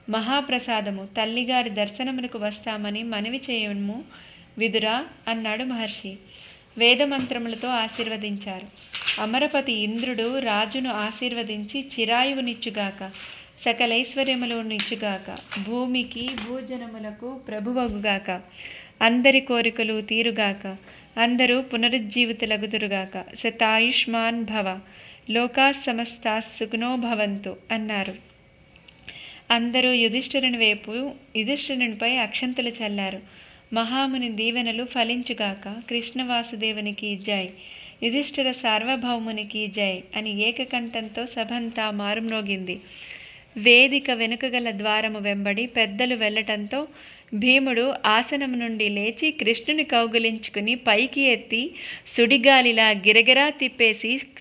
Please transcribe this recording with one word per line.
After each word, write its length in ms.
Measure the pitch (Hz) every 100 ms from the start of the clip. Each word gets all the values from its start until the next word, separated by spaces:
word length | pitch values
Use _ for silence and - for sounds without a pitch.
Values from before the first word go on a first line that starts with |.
| -
"మహాప్రసాదము, 960 | 220 220 277 269 247 247 220 208 196 196 226
తల్లిగారి 520 | 220 233 247 254 233
దర్శనమునకు 680 | 202 208 208 262 254 247 226
వస్తామని 640 | 208 208 233 214 208 208
మనవి 340 | 233 208 220 262
చేయము 680 | 269 226 208 202 202 233 - - - - - -
విదురా" 480 | 220 220 214 240 330 - 226
అన్నాడు 360 | 226 220 214
మహర్షి. 520 | 254 233 214 - 196 196 - - - - - 220
వేదమంత్రములతో 920 | 240 247 285 269 254 240 233 220 247
ఆశీర్వదించారు. 1000 | 240 220 240 226 214 208 202 202 185 202 - - - - -
అమరపతి 520 | 214 247 294 285 262
ఇంద్రుడు 640 | 220 214 233 254 226 233 269
రాజును 540 | 233 208 214 262 254
ఆశీర్వదించి 920 | 208 214 - 247 240 220 214 208 277 269 240
చిరాయువునిచ్చుగాక, 1120 | 220 240 269 269 240 226 233 208 196 196 190 - - - - -
సకలైశ్వర్యములు 1000 | 233 226 240 233 240 277 269 254 240 233
నిచ్చుగాక, 760 | 220 214 - 214 208 190 196 - - 202
భూమికి 680 | 196 240 254 254 247 233 254 240 220
భూజనములకు 920 | 262 226 247 233 220 214 214 240 262 -
ప్రభువగుగాక, 920 | 214 214 254 240 208 208 196 196 180 - - - - - -
అందరి 380 | 226 247 269 262
కోరికలు 640 | 269 240 233 226 220 220
తీరుగాక, 760 | 214 226 233 220 202 196 196 196 - - - 226
అందరూ 440 | 240 247 254 254
పునరుజ్జీవితులగుదురుగాక, 1700 | 262 233 233 247 208 247 226 226 220 214 208 220 208 196 190 190 - -
శతాయుష్మాన్ 1080 | 226 226 220 220 233 254 - 226 226 233
భవ, 360 | 208 214 190 190 - - - - -
లోకా 420 | 233 240 262 277
సమస్తా 680 | 277 262 226 233 - 226 220
సుఖినో 560 | 220 - 220 226 240 254
భవంతు 640 | 233 214 208 196 190 190 -
అన్నారు. 440 | 220 214 202 190 185 - - _ _ - - - - - - - - -
అందరూ 400 | 233 240 254 254
యుధిష్ఠిరుని 640 | 247 226 240 - 277 254 240
వైపు, 540 | 214 208 208 233 285 277 - 220
యుధిష్ఠిరునిపై 800 | 214 285 - 262 240 208 233 262
అక్షంతలు 540 | 214 - 254 254 240
చల్లారు. 500 | 233 214 202 190 190 - - - - -
"మహాముని 560 | 226 226 262 269 262 240
దీవెనలు 540 | 214 226 240 233 226
ఫలించుగాక, 840 | 247 254 226 247 240 226 202 196 196 226 -
కృష్ణ 340 | 233 233 254
వాసుదేవునికి 920 | 247 240 233 220 220 214 208 202 214 196
జై, 340 | 202 202 185 - - - - -
యుధిష్ఠిర 480 | 226 269 285 285 262
సార్వభౌమునికి 1160 | 254 233 214 240 262 247 240 226 214 208 214 208
జై" 360 | 208 196 185 - 214
అని 320 | 214 202 220
ఏకకంఠంతో 800 | 233 254 247 233 226 220 226 247
సభంతా 640 | 233 220 240 226 226 214
మారుమ్రోగింది. 880 | 208 202 214 226 220 202 190 185 202 - - - - - - - 220
వేదిక 540 | 233 240 269 277 269
వెనుక 340 | 233 226 233 262
గల 260 | 247 233
ద్వారము 480 | 202 214 214 220 214
వెంబడి 460 | 202 202 202 202 247
పెద్దలు 500 | 240 214 202 247 233
వెళ్ళటంతో 720 | 214 214 214 208 208 269 311 - - - -
భీముడు 600 | 208 254 269 262 233 262 - 214
ఆసనం 540 | 220 247 285 269 247
నుండి 300 | 233 220 208
లేచి 420 | 202 214 226 311
కృష్ణుని 520 | 302 220 226 - 311
కౌగిలించుకుని 920 | 294 240 233 233 226 220 - 208 214 240
పైకి 460 | 233 214 262 277
ఎత్తి 500 | 269 226 - 226 294 - - - -
సుడిగాలిలా 800 | - 233 269 269 262 240 226 220
గిరగిరా 600 | 202 202 220 233 262 294
తిప్పేసి, 720 | 294 254 - 226 214 226 262 - -